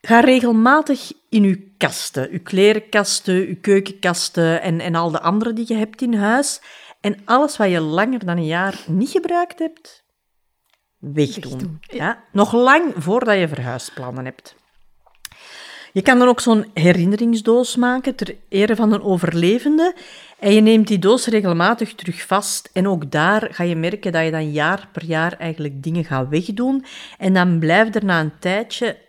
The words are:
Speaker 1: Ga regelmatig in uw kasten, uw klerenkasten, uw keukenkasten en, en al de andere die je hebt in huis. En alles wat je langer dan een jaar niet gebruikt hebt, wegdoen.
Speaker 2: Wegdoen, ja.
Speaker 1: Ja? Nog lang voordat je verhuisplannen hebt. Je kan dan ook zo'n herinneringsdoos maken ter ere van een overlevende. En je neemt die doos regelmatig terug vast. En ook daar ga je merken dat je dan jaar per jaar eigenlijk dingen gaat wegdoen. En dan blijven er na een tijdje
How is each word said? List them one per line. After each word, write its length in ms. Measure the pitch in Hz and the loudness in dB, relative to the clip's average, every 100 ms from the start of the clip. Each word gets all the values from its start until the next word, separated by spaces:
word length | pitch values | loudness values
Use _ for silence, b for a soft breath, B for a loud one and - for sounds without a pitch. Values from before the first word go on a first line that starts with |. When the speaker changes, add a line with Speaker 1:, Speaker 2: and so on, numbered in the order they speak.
Speaker 1:
Ga 200 | - 233 | 4 6
regelmatig 920 | 240 254 240 220 233 294 302 269 - - _ | 6 4 4 2 4 4 2 -4 -6 -20 _
in 140 | 220 | 2
uw 140 | 196 190 - _ | 2 2 -6 _
kasten, 500 | 156 - - - 131 | -4 -4 -8 -8 -6
uw 100 | 185 | -8
klerenkasten, 920 | - 190 202 214 214 214 202 - - | -4 2 4 2 0 -2 -2 -4 -2
uw 220 | 185 190 180 | -2 -2 -6
keukenkasten 1000 | - 196 196 196 180 175 - - 165 165 | 2 2 2 -6 -4 -2 -4 0 0 0
en, 180 | 190 165 | -2 -4
en 140 | 175 | -2
al 160 | 165 170 | -2 -2
de 100 | 156 | -2
andere 320 | - 202 233 | 0 0 -2
die 120 | 220 226 | -6 -4
je 60 | |
hebt 280 | 226 214 - | -4 -4 -4
in 120 | 254 | -4
huis. 460 | 226 202 240 285 - B B B B | 0 0 0 -2 -6 B B B B
En 160 | 254 202 | -6 -6
alles 320 | - 240 294 - | 0 0 0 0
wat 140 | 202 | 0
je 100 | 175 | 0
langer 440 | 156 165 220 254 190 | -2 -2 -2 -4 -4
dan 100 | 170 | -4
een 100 | 160 | -2
jaar 320 | 165 190 190 - | -2 -4 -6 -4
niet 240 | 160 269 | -2 0
gebruikt 480 | 370 339 349 349 - | -2 -2 -2 -4 -6
hebt, 460 | 320 320 - _ _ _ _ _ _ _ _ _ _ _ | -8 -8 -20 _ _ _ _ _ _ _ _ _ _ _
wegdoen. 520 | 151 143 143 - 127 | -10 -2 -2 -2 -12
Speaker 2:
Wegdoen, 260 | 131 180 156 | -10 -10 -12
ja. 160 | - 240 | -14 -6
Speaker 1:
Ja? 200 | 165 226 _ | -6 -6 _
Nog 200 | 196 208 | 0 2
lang 400 | 233 247 294 339 180 | 4 4 4 2 -4
voordat 420 | 156 226 240 202 | -2 -2 2 0
je 100 | 170 | 0
verhuisplannen 760 | 143 127 123 - - 127 127 | -4 -8 -8 -12 -14 -12 -10
hebt. 320 | 131 131 - _ _ _ _ _ _ _ - B B B B B B | -12 -14 -20 _ _ _ _ _ _ _ -20 B B B B B B
Je 100 | 196 | -2
kan 160 | 196 247 | 4 6
dan 100 | 247 | 6
ook 120 | 240 | 4
zo'n 260 | - 220 214 | 2 2 0
herinneringsdoos 1000 | - 170 175 175 208 233 226 214 233 247 - | 2 4 4 2 0 0 0 2 2 2 0
maken 380 | 247 254 254 | 0 -2 -4
ter 220 | 262 185 - - | -6 -10 -10 -6
ere 280 | 196 208 226 | 0 0 2
van 160 | 214 | 2
een 100 | 208 | 2
overlevende. 920 | 202 180 175 165 170 240 294 311 339 359 B B B B | 0 0 0 0 2 2 2 2 2 -2 B B B B
En 140 | 208 | 2
je 60 | 214 | 6
neemt 260 | 214 226 214 | 6 6 4
die 100 | 208 | 2
doos 280 | 180 247 247 | 4 2 2
regelmatig 680 | 220 190 170 180 233 220 | 0 0 2 2 0 -4
terug 320 | - - 170 - | -10 -12 -10 -2
vast. 440 | 190 202 - - | -2 -2 -8 -6
En 160 | - 190 | -4 -2
ook 220 | 185 147 | -2 -4
daar 380 | 151 160 214 196 | -2 2 0 -2
ga 140 | - | -4
je 120 | 175 165 | -4 -2
merken 360 | 165 208 202 | -4 -4 -4
dat 120 | 170 | -2
je 60 | 160 | -2
dan 200 | 160 156 | -2 -4
jaar 360 | 147 151 196 - | -2 -2 -2 -6
per 120 | - | -14
jaar 280 | 165 160 165 | -4 -2 -2
eigenlijk 500 | 175 165 160 151 139 | -4 -10 -8 -8 -8
dingen 220 | 139 170 | -6 -4
gaat 240 | 160 135 131 | -4 -4 -2
wegdoen. 560 | 151 180 202 254 269 262 B B B | -4 -4 -4 -2 -2 -4 B B B
En 160 | 190 | 0
dan 240 | 190 180 170 | 2 2 2
blijven 340 | 156 175 220 | 2 2 2
er 120 | 214 | 0
na 160 | 202 170 | 0 0
een 180 | 156 - | -2 -4
tijdje 600 | 180 196 240 - 233 - | -4 -4 -6 -6 -6 -6